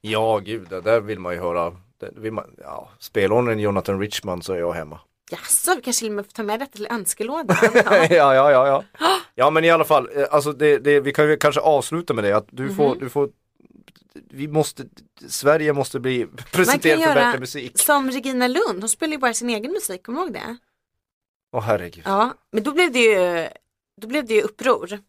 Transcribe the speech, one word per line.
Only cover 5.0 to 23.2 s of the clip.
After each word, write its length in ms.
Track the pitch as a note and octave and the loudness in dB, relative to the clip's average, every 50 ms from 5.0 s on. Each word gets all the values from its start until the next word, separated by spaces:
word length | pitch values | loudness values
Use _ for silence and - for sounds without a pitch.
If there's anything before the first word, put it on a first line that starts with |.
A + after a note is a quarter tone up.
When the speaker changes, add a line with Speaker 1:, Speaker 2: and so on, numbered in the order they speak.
| _ _ _ _ _ _ | _ _ _ _ _ _
Speaker 2:
Jaså, 440 | E3+ - - - - - - E4+ F#4 | -16 -14 -6 -4 -2 -2 0 -2 -2
vi 60 | C#4+ | -2
kanske 180 | - B3+ A#3+ - | -2 -6 -4 -4
till 100 | A3+ A3 | -4 -6
och 40 | G#3+ | -8
med 100 | G3+ G3+ | -8 -10
får 60 | _ _ | _ _
ta 100 | - A3 | -8 -6
med 160 | G3+ G#3+ A#3 | -6 -4 -6
detta 120 | C4+ C#4 | -6 -10
till 160 | _ G3 G#3 - | _ -14 -10 -8
önskelådan. 680 | A#3 A3+ F#3 - - _ - A#3 C#4+ E4 D#4 G3 F3 D3+ | -8 -6 -6 -8 -6 _ -6 -6 -6 -8 -2 0 0 2
Speaker 1:
<laughs> 140 | - D#3 - | 2 4 4
Ja. 80 | B3 G3+ | 2 2
Speaker 2:
Ja. 220 | - G#3 F#3+ E3 D#3+ | 4 4 4 4 4
Speaker 1:
Ja, 260 | F3 E3 D3 C#3 C3 | 4 6 6 6 6
ja, 160 | C3 C#3 D3 | 6 6 6
ja, 160 | C#3+ B2+ C3 | 6 6 6
ja. 160 | C#3 C3+ D3 G3 _ _ - | 4 2 0 -2 _ _ 0
Speaker 2:
<gasps> 360 | D4+ E4+ F#4+ F#4 - _ _ | 0 2 2 0 -4 _ _
Speaker 1:
Ja, 140 | - B2+ D3 | 2 2 4
men 140 | D#3 D#3+ D#3+ | 4 4 4
i 40 | E3 | 6
alla 140 | E3 D#3+ D#3+ | 4 4 4
fall, 240 | - D#3 C#3 B2+ - - | 4 2 2 2 0 -2
eh, 100 | C#3+ C#3 - | -2 -2 2
alltså 200 | D3+ D3 C3+ D3 D3 | 0 0 0 0 -2
det, 240 | B2+ D3+ D3+ D3 | 2 4 4 4
det, 220 | C#3 C3 D3 D3 C#3+ | 4 4 4 4 4
vi 140 | C3+ C#3+ C3+ | 2 2 2
kan 140 | - D3+ D3+ | 2 2 2
ju 80 | D#3 | 2
kanske 240 | D3 - D3+ C#3 C#3+ | 2 2 2 2 2
avsluta 520 | - D#3+ D3+ C#3 B2 - D#3 E3+ E3+ - C3+ | 2 2 2 2 0 -2 -6 -8 -4 -4 -4
med 100 | A2+ G#2 | -2 0
det, 80 | G2+ G2+ | 2 0
att 140 | G#2+ G#2 _ | 0 -2 _
du 120 | - - C3 | -12 -10 -8
Speaker 2:
Mhm. 120 | G2+ G2 | -8 -2
Speaker 1:
får, 200 | F#2+ D3 C#3 B2 | 0 0 0 0
du 140 | A#2+ C#3 B2 | -2 -8 -6
får, 200 | - C#3+ C#3+ C#3 _ _ _ _ _ _ _ _ _ _ _ _ _ _ _ _ _ - - _ | -2 -2 -2 -2 _ _ _ _ _ _ _ _ _ _ _ _ _ _ _ _ _ -20 -20 _
vi 180 | - C3 C#3 | -14 -12 -12
måste, 360 | D3+ D3 D#3 D3 - - - C3 - _ - _ _ _ _ - | -2 0 0 0 0 -4 -14 -18 -18 _ -20 _ _ _ _ -16
Sverige 460 | - - - - C#3+ D3+ D#3+ D3+ D3+ C#3+ | -12 -10 0 2 4 4 4 2 0 0
måste 260 | C#3 B2+ - - C3+ | 0 -2 -4 -6 -4
bli 260 | A#2+ C3 C3 B2 A2+ | -2 -2 -2 -2 -4
Speaker 2:
Man 120 | - - | -6 -8
kan 80 | - - - | -18 -16 -4
Speaker 1:
presenterad 480 | - F3 F3+ G#3 C4+ C#4+ - E4 D4+ D#4+ | 0 2 2 4 2 2 4 2 2 4
för 60 | E4 | 2
Speaker 2:
göra 180 | D#4+ C#4+ - B3 | 2 4 4 2
Speaker 1:
bättre 140 | A#3+ A#3 - | 2 0 -2
musik. 400 | B2+ - - D3 B2 C3 _ - | -6 -10 -10 -12 -12 -6 _ -2
Speaker 2:
som 320 | - - D4 C#4 C4+ C4 | 2 2 2 2 2 -2
Regina 360 | B3 C4+ A3+ C4+ C4 B3 B3 | -6 -6 -6 -4 -2 0 -2
Lund, 320 | B3 B3+ E4 A4+ G4 G3+ D4 | 0 0 0 -2 -2 -2 -6
hon 100 | G#3+ A3+ | -4 -6
spelar 220 | - _ E4 D#4 | -4 _ -4 -6
ju 60 | D4+ | -4
bara 160 | C#4+ C4 A#3+ A3+ | -2 -2 -2 -2
sin 160 | A#3 - A#3+ | -2 -4 -4
egen 220 | A#3 G#3 G#3+ C#4 | -4 -4 -6 -6
musik, 320 | F#4 G#4+ - - F#3 F3+ _ | -6 -6 -6 -8 -10 -12 _
kommer 160 | - A#3+ D4+ | -10 -8 -8
du 60 | F#4 | -6
ihåg 80 | E4 G3+ | -8 -8
det? 240 | - - - A#3 B3 _ _ _ _ _ _ _ _ _ _ _ _ _ _ _ _ _ _ - | -10 -12 -12 -14 -16 _ _ _ _ _ _ _ _ _ _ _ _ _ _ _ _ _ _ -8
Speaker 1:
Åh, 80 | B2 G#2+ | -6 -2
herregud. 400 | A2+ G#2+ G2 F2+ F2 E2 E2+ E2 | -2 -2 -2 -2 -10 -16 -12 -6
Speaker 2:
Ja, 260 | F#3+ G3 G3 A3 B3 - _ _ _ | -2 0 0 0 0 -2 _ _ _
men 120 | - A3 G#3 | -6 -4 -4
då 80 | C#4 | -2
blev 200 | C#4 D#4+ F4+ E4+ | 0 2 2 2
det 80 | A#3+ B3 | 4 4
ju, 480 | A#3 A3 G#3+ F#3+ | 4 4 4 4